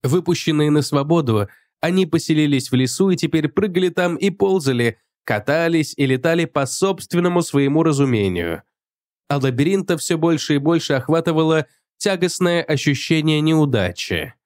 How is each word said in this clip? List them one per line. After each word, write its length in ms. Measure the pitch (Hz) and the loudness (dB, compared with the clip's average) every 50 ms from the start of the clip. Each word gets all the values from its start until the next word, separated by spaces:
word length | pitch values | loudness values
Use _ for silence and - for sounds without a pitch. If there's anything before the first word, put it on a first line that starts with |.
Выпущенные 680 | - 131 139 180 160 165 175 - - - 156 151 151 151 | 0 0 0 0 0 0 -4 -2 -2 -2 0 2 2 2
на 100 | 151 151 | 2 0
свободу, 640 | 139 - 147 143 139 147 165 170 151 120 110 107 101 - - _ _ _ _ _ | 0 0 -2 -2 0 2 2 2 2 2 0 0 0 -4 -8 _ _ _ _ _
они 240 | - 165 180 190 190 | -4 0 2 2 0
поселились 680 | 156 170 165 - - 160 151 151 147 143 131 - - | 2 0 -2 0 0 0 2 2 2 0 0 -2 0
в 20 | - | 0
лесу 360 | 127 131 123 - - 190 196 | 0 0 -2 0 0 0 0
и 60 | 185 | 2
теперь 300 | - - 147 160 160 151 | 0 -2 -2 -2 0 -2
прыгали 440 | 147 - - 196 208 170 180 185 180 | 0 0 0 -2 0 0 0 0 0
там 260 | 170 - 180 180 170 | 0 0 -2 -2 -2
и 140 | - 170 202 | 0 -2 -2
ползали, 680 | 190 196 196 196 190 190 143 135 131 120 120 117 110 _ _ _ _ _ | 0 0 0 2 2 0 0 0 0 0 0 -2 -2 _ _ _ _ _
катались 720 | _ - 113 104 - - 143 165 170 165 165 165 151 - - | _ -4 -4 -4 -2 0 0 0 2 2 2 0 0 -2 -2
и 80 | - 143 | -2 0
летали 420 | 131 131 127 127 165 165 170 165 | 0 0 0 0 0 0 0 -2
по 200 | 160 _ 147 139 | -2 _ -4 -4
собственному 760 | 131 - - 185 196 190 - - - - 170 175 180 175 170 | -2 -2 -2 -2 -2 -2 -4 -8 -4 -2 0 0 2 0 0
своему 420 | 165 - - 139 139 139 143 156 190 | -2 0 0 2 2 2 2 2 2
разумению. 800 | 165 147 139 139 131 120 107 101 95 90 87 85 85 82 - _ _ _ _ _ _ _ _ _ _ _ _ _ _ | 2 2 2 2 2 2 0 0 0 0 -2 -4 -4 -6 -8 _ _ _ _ _ _ _ _ _ _ _ _ _ _
А 100 | 139 143 | -2 0
лабиринта 580 | 131 135 127 117 143 170 196 190 185 - 180 | 0 0 0 2 0 2 2 0 0 -2 -4
всё 220 | 151 - - 175 165 | -4 -2 -4 -2 0
больше 380 | 165 170 165 151 - - 151 | 2 0 0 0 0 0 -2
и 20 | 143 | 0
больше 360 | 143 156 170 165 - - 147 | 2 2 0 0 0 0 -2
охватывало 720 | 131 117 - 156 165 165 175 160 156 160 160 160 156 147 _ _ _ _ _ _ _ | -2 0 0 0 0 0 0 0 0 2 2 2 0 -2 _ _ _ _ _ _ _
тягостное 640 | - 208 190 175 175 180 - - 180 175 170 170 | -2 -2 0 0 -2 -2 0 0 0 2 2 0
ощущение 760 | - - 156 135 - 151 143 123 - - 165 160 151 160 156 151 | 0 -2 -2 0 0 0 -2 -2 0 0 0 2 2 2 0 2
неудачи. 920 | 151 156 160 156 151 143 127 110 95 90 87 - - - 92 82 76 - - _ _ | 2 2 2 2 2 2 2 0 0 -2 -4 -6 -8 -6 -4 -6 -6 -8 -12 _ _